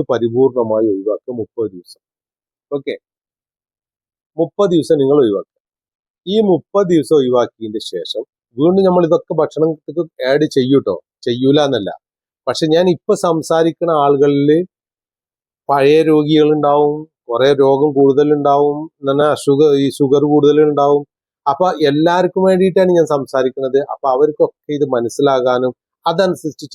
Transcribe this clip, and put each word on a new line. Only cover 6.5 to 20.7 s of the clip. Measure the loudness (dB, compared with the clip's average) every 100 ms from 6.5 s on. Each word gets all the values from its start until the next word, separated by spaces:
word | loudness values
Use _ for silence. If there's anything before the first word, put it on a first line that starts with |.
| 0 -2 -2 0
ദിവസം | 0 2 0
ഒഴിവാക്കിയതിന്റെ | 0 0 -2 -6 -10 -10 -10
ശേഷം | -12 -10 -12 -12 _ _ -2
വീണ്ടും | 0 2 2
നമ്മൾ | 2 0
ഇതൊക്കെ | -2 -4 -4
ഭക്ഷണത്തിലേക്ക് | -4 -2 -4 -4 -10 -10 -10 -6 -2
ആഡ് | 0 0 -2
ചെയ്യൂട്ടോ, | 0 0 -2 -8 _ _ -6
ചെയ്യൂല | -2 0 2 0
എന്നല്ല. | -2 -4 -8 _ _ _ _ -8
പക്ഷെ | -4 0 2
ഞാൻ | 2 0
ഇപ്പൊ | -2 -2 -2
സംസാരിക്കുന്ന | -2 -2 0 0 -2 -2 0
ആളുകളിൽ | 2 2 2 2 2 0 -2 _ _ _ _ _ _ _ _ _ -4
പഴയ | 0 4 4 4
രോഗികളുണ്ടാവും, | 2 2 2 2 2 2 2 0 -2 -10 _ -6
കുറെ | 0 0 2
രോഗം | 2 2 0 2
കൂടുതലുണ്ടാവും, | 2 4 2 0 0 2 0 -2 -10 _
എന്ന് | -4
പറഞ്ഞാ | 0 0 0
ഷുഗർ, | 0 2 4 2
ഈ | 0 -2
ഷുഗർ | 0 2 2
കൂടുതലുണ്ടാവും. | 2 4 4 2